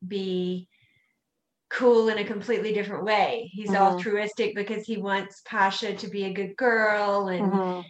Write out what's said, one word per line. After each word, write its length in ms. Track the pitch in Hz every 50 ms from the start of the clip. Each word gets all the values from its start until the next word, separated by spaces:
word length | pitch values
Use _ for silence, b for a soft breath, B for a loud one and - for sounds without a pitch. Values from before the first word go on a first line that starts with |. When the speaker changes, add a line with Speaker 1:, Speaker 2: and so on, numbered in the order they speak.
| - 180
Speaker 1:
be 600 | 202 196 190 190 185 180 180 180 180 180 180 - _ _ _ _ _ _ _ _ _ _ _ _ _ _ _ _ _ _ _ -
cool 380 | - - 247 247 240 226 220 220
in 100 | 214 202
a 40 | 202
completely 480 | - 220 202 - - 233 202 214 214
different 320 | 202 202 202 - 202 147 180
way. 460 | 214 214 208 185 143 123 113 - -
He's 180 | - 202 214 196
Speaker 2:
Mm-hmm. 100 | 196 196
Speaker 1:
altruistic 720 | 196 196 185 180 180 - 202 208 214 208 - - 220 - -
because 300 | 202 202 202 220 214 214
he 120 | - 226 202
wants 440 | 190 196 196 196 185 190 - - -
Pasha 480 | - 220 214 196 196 190 - - 208 190
to 120 | 190 - 185
be 180 | 175 202 196
a 80 | 190 185
good 220 | 190 196 185 196
girl. 760 | - 262 247 226 226 214 214 208 208 208 202 202 202 202 190
And, 220 | 180 175 208 190
Speaker 2:
Mm-hmm. 300 | 190 190 185 185 180 180 180 -